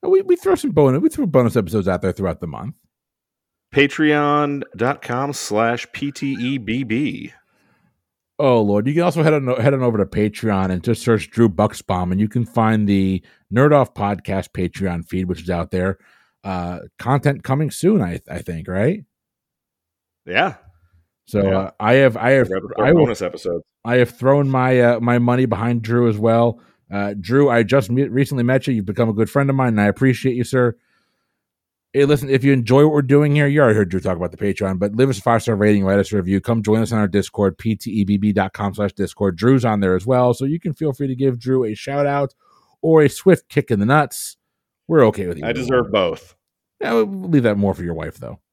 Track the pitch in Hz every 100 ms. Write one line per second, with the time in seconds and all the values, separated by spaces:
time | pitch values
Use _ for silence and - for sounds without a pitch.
0 | 370 381 381 349 381 370 294 151 143 131
1 | 302 - 247 135 120 120 92 104 92 90
2 | 95 87 92 85 87 62 92 - _ _
3 | _ _ _ _ _ _ _ - 139 -
4 | 151 147 147 147 147 143 - - 123 143
5 | - 120 139 143 - 104 113 117 - -
6 | 143 139 139 135 123 135 107 117 127 110
7 | 143 - - _ _ _ _ _ _ _
8 | _ _ _ _ 147 120 104 101 117 147
9 | 175 170 156 151 131 127 135 139 123 110
10 | 98 - 107 104 110 98 95 92 87 113
11 | - 113 - - 117 82 104 - - 92
12 | 90 92 107 123 117 - 110 110 104 98
13 | 95 95 - _ _ 104 143 147 131 -
14 | 101 101 - 98 92 - 90 - 95 87
15 | 85 92 92 87 82 87 80 92 92 92
16 | _ _ _ _ 98 92 87 87 - _
17 | 117 139 143 139 - 135 151 - 175 208
18 | 95 85 - 78 - 85 78 92 113 208
19 | 160 _ _ _ _ _ _ _ _ _
20 | _ _ - 92 185 - _ _ _ _
21 | _ _ _ 104 98 95 95 - 104 131
22 | 135 113 117 135 110 95 90 - 110 165
23 | 143 107 90 - - 85 - _ 113 123
24 | 120 - 127 143 139 131 127 127 120 120
25 | 120 120 120 123 131 104 117 120 110 120
26 | 120 104 110 113 117 117 _ _ _ 101
27 | 101 104 87 131 143 117 107 123 98 120
28 | 139 117 139 139 120 131 139 120 98 104
29 | 117 104 110 143 139 135 127 110 104 101
30 | 131 123 135 123 117 131 123 113 _ _
31 | _ _ _ _ _ _ _ _ _ 131
32 | 143 147 139 135 135 135 113 131 151 147
33 | 135 143 147 143 143 143 135 107 98 90
34 | 98 87 87 - 104 92 95 92 101 107
35 | 135 123 123 117 113 107 104 107 95 98
36 | 98 104 90 98 - 113 104 110 110 117
37 | 104 98 95 - 101 87 113 107 - 104
38 | 98 101 104 101 95 - 101 95 104 -
39 | 95 - 98 85 110 135 117 107 98 92
40 | 98 127 123 117 135 165 180 147 156 135
41 | 139 127 135 123 120 131 117 107 - 139
42 | 143 143 139 _ _ _ _ _ 160 160
43 | 147 - - 175 _ - - 110 104 147
44 | 147 - - - _ _ _ _ _ 160
45 | 117 107 92 85 110 123 123 127 110 101
46 | 90 78 - _ _ _ _ _ 415 226
47 | 214 196 185 156 117 101 101 92 87 82
48 | 78 - 62 - _